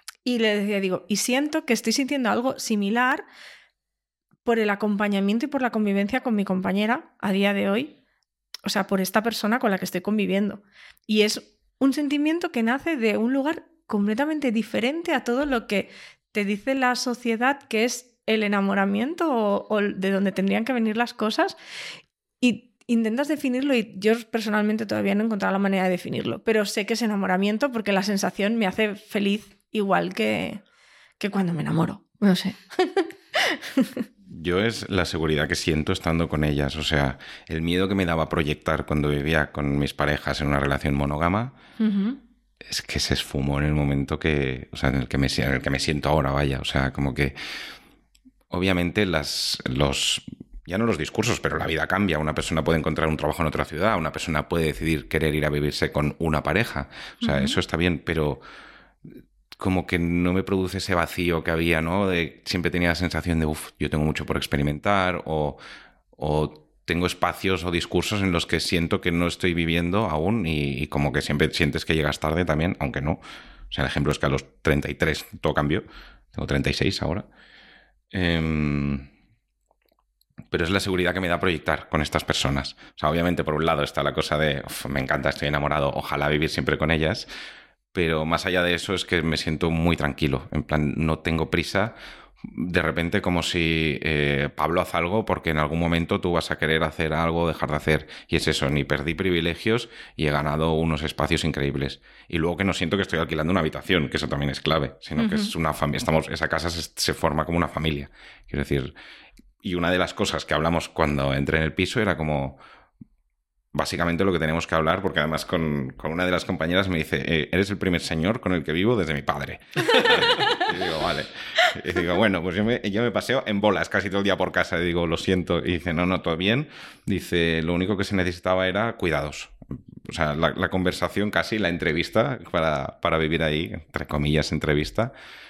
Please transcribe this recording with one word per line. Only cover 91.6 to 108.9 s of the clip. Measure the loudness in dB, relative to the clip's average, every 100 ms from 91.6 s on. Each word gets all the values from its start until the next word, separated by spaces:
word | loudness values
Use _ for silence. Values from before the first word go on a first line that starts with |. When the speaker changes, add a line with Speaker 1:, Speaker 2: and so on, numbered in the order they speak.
| 0 0 -2 -4 -18 -20 -20 _
Speaker 2:
De | -16 -6 0 2
repente, | 2 2 0 0
como | 2 0
si, | 2 0 2 2 2 0
eh, | 0 2 2 2 0 0
"Pablo, | 0 2
haz | 0
algo | 0 0 -2 0
porque | -2 0
en | 0
algún | 2 2
momento | 2 2 2 0
tú | 2
vas | 0 0
a | -2
querer | 2 2
hacer | 0 0 -2
algo | 0 0 2
o | 0
dejar | 0 -2
de | -2
hacer". | 2 2 0 -18 -2
Y | 0
es | 0
eso, | 0 0
ni | 0
perdí | 0 -2 -2
privilegios | -2 0 0 0 -2 0 -2 -2 -16 -20 -4
y | 0
he |
ganado | 0 0 0 2
unos | 2 2 0
espacios | -4 -4 0 2
increíbles. | 0 0 -2 0 -4 -6 -18 -20 -6
Y | -2
luego | 0 0
que |
no | 0
siento | 0 -2 -2
que |
estoy | 0 -2
alquilando | -2 0 0
una | 2
habitación, | 0 -4 0 2 2
que | -2
eso | -2
también | -2 -2
es | -2
clave, | 0 0 0 -6
sino | -6 -2 0
que | 0
Speaker 1:
Ujú. |
Speaker 2:
es | -2
una | -2 -2
fami-, | 0 -2 0
estamos, | 2 2 0
esa | -4 -2
casa | -2 -2
se, | -4 -8 -4
se | -2
forma | 0 0 0
como | 0 0
una | 0
familia. | 0 -2 -2 -8 -16 -20 -20 -10
Quiero | -6
decir, | -2 -2 -2